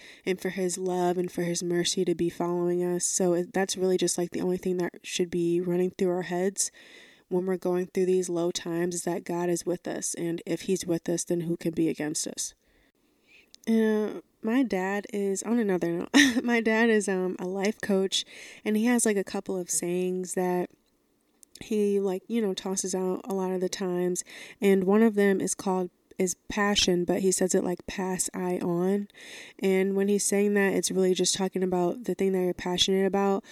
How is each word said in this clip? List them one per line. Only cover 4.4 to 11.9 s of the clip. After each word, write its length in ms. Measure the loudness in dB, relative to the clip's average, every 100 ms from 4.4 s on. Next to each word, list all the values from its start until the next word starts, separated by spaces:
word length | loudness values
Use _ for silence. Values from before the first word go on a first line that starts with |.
only 160 | -2 -2
thing 200 | -2 -2
that 160 | -4 -6
should 260 | -8 -4 -2
be 300 | 0 0 0
running 320 | 0 0 0 0
through 140 | 0
our 120 | 0
heads 480 | -2 -2 -2 -2 -6 -6 -20 -20 -20 -20 -4
when 160 | -2 0
we're 120 | -2
going 300 | 0 -2 -2
through 180 | 0 2
these 240 | 2 2
low 220 | 0 0
times, 440 | -2 -4 -2 -2 -2
is 80 |
that 200 | -4 -4
God 260 | -4 -2 0
is 160 | 0 -2
with 220 | -4 -4
us. 260 | -6 -6 -4
And 260 | -4 -4 -4
if 180 | -6
he's 220 | -2 -2 -2
with 220 | -4 -2
us, 160 | -4
then 180 | -2 -2
who 140 | -2 -4
can 180 | -4
be 140 | 0
against 400 | -2